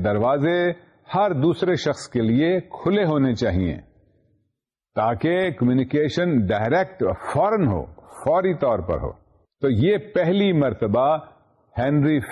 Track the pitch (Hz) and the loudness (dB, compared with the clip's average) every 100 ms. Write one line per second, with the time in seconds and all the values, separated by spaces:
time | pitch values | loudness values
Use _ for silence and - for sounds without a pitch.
0 | 98 104 117 143 151 175 175 170 - _ | 0 0 2 2 0 0 0 -4 -10 _
1 | - 185 208 147 156 170 180 165 156 135 | -6 -2 0 2 0 2 0 0 -2 -4
2 | - 123 113 120 160 185 - - 165 202 | -4 -2 2 2 2 0 -4 -6 -2 0
3 | 180 151 135 113 113 90 87 - - _ | 2 2 0 0 0 0 -2 -4 -12 _
4 | _ _ _ _ _ _ _ _ _ - | _ _ _ _ _ _ _ _ _ -2
5 | 110 120 156 175 185 143 123 127 127 147 | -2 0 0 0 -2 0 0 0 0 0
6 | 151 - 180 135 95 104 110 165 190 - | 0 -2 0 0 0 0 0 0 -2 -2
7 | 92 - - - 190 220 147 90 64 - | -4 -4 -4 -2 0 2 0 -2 -6 -14
8 | - - - 170 185 165 135 104 82 78 | -20 -8 -2 0 0 0 0 0 -2 -4
9 | 58 - _ _ _ _ 139 107 160 208 | -6 -10 _ _ _ _ 0 2 2 0
10 | - 175 165 196 202 165 135 107 110 113 | -2 -2 0 2 2 2 0 0 0 2
11 | 135 156 - - _ _ _ - 131 147 | 2 0 -4 -20 _ _ _ -4 0 2
12 | 143 151 - | 2 2 0